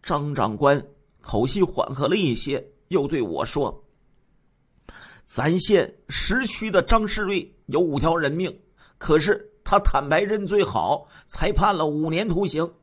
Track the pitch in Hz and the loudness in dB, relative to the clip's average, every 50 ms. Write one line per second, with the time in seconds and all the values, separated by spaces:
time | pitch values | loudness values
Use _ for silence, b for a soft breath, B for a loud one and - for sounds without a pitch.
0 | - - 160 147 143 147 143 131 - 110 107 101 143 139 143 143 - - - _ | -4 -2 -4 -2 -2 -4 -2 -2 -2 -2 0 2 4 4 4 4 0 -10 -20 _
1 | _ _ _ _ _ - - 104 120 135 - 202 180 - - 131 - - 135 131 | _ _ _ _ _ -4 -2 0 0 0 2 0 0 0 2 -4 -4 -4 -4 -4
2 | 143 - - 214 185 143 117 - - 143 139 - - - _ _ _ _ 170 180 | -2 0 0 2 0 0 0 -2 -2 -4 -4 -6 -6 -12 _ _ _ _ -2 -2
3 | 143 139 165 143 113 92 82 67 - 113 - 147 139 101 - - - _ _ _ | -2 -2 -2 -4 -4 -4 -4 -6 -6 -4 -4 -4 -4 -4 -6 -10 -20 _ _ _
4 | _ _ _ _ _ _ _ _ _ _ _ _ _ _ _ _ B B B B | _ _ _ _ _ _ _ _ _ _ _ _ _ _ _ _ B B B B
5 | B B B B B _ - - 127 156 175 185 - - 208 175 135 - - _ | B B B B B _ -6 -2 0 0 2 2 4 4 4 4 2 0 -8 _
6 | _ - - - - - 202 254 262 208 - - 220 220 185 185 - - 226 226 | _ -6 -4 -2 0 0 0 0 0 -2 -4 -4 -6 0 2 0 4 4 2 2
7 | 214 202 - 214 208 185 202 185 - - _ _ _ - - 151 180 160 139 113 | 4 0 -4 -4 -2 -2 -2 -4 -4 -6 _ _ _ -2 0 0 0 2 0 0
8 | 110 165 165 170 156 139 147 165 185 156 - - _ _ b b b b b b | 0 2 0 2 0 -2 -2 -2 -4 -6 -8 -12 _ _ b b b b b b
9 | - - 151 160 151 180 - - - - _ _ _ - - 202 202 - - 139 | 0 2 2 2 4 2 0 -2 -2 -18 _ _ _ 0 0 4 4 4 2 2
10 | 139 139 156 165 208 202 214 214 202 175 202 208 185 - - 101 82 95 143 - | 0 2 0 0 0 0 -2 -4 -2 0 2 2 2 2 0 -2 0 0 -2 -2
11 | B B B B B B - - - 202 208 - 190 208 202 165 160 151 147 151 | B B B B B B -6 -2 -2 0 2 4 2 2 2 0 -2 -2 -2 -2
12 | 156 160 160 170 220 226 165 180 202 165 143 151 165 170 - _ | -2 -2 -2 -2 -2 -2 0 0 0 -2 0 -2 -4 -4 -6 _